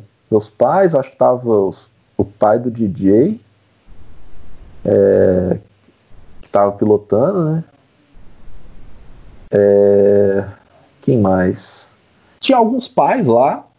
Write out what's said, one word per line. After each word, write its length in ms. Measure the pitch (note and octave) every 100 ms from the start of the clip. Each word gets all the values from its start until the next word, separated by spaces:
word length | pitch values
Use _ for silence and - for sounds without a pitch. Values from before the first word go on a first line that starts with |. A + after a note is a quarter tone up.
| - _ -
meus 180 | G#2+ -
pais, 460 | - B2 F3 F#3+ D3
acho 160 | B2+
que 60 | -
tava 300 | B2+ B2 A#2+
os, 420 | G#2+ F#2+ E2+ - _ _ -
o 80 | G2
pai 320 | - - A#2
do 120 | A#2+
D 160 | A#2 G#2+
J, 520 | E2+ F#2+ G#2+ E3 A3 _ _ _ _ _ - - - - - - - - -
é, 760 | - G2+ G2 G2 F#2+ F#2 F#2 G2 - _ _ _ _ - - -
que 80 | -
tava 220 | G2+ G2+
pilotando, 720 | G2+ G#2+ G#2 - G2+ D3 G3+ D#3
né? 120 | D#3+ D#3+ _ _ _ _ - - - - - - - - - - - - - -
É, 920 | G3+ G3+ G3+ G3+ G3+ G3+ G2+ G3 G2+ G2 G2+ _ _ _ _
quem 160 | - B2+
mais? 720 | G2 F#2 F#2 A2 - - - _ _ _ _ -
Tinha 180 | - C4
alguns 300 | A3 B3+ -
pais 380 | - D3 B3 D3
lá 400 | A#2 C#3 A#3 -